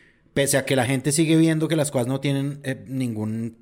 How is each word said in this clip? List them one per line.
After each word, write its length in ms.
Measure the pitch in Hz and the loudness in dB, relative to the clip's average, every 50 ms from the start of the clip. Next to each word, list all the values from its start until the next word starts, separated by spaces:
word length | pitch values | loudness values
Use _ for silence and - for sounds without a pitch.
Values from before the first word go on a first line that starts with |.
| _ _ _ _ _ _ - | _ _ _ _ _ _ -2
Pese 240 | 143 139 131 139 135 | 0 0 2 2 0
a 60 | 127 | 0
que 120 | - 139 131 | 2 2 2
la 80 | 117 | 2
gente 260 | 120 135 131 - 151 | 2 0 -2 0 0
sigue 240 | 139 160 165 156 165 | 0 2 2 4 4
viendo 320 | 160 160 160 160 156 160 156 | 4 6 4 4 2 0 0
que 80 | 165 | 0
las 160 | 160 139 147 | 0 0 0
cosas 160 | - 131 120 123 | 0 -2 -2 -2
no 140 | 135 135 | -2 -2
tienen, 400 | 139 143 139 139 139 143 143 143 - | -2 -2 -2 0 -2 -4 -6 -8 -6
eh, 180 | 131 131 107 104 107 | -8 -8 -8 -8 -10
ningún 720 | 135 131 127 120 110 107 107 107 110 113 117 117 113 - | -6 -4 -4 -4 -4 -4 -4 -4 -4 -4 -6 -6 -8 -10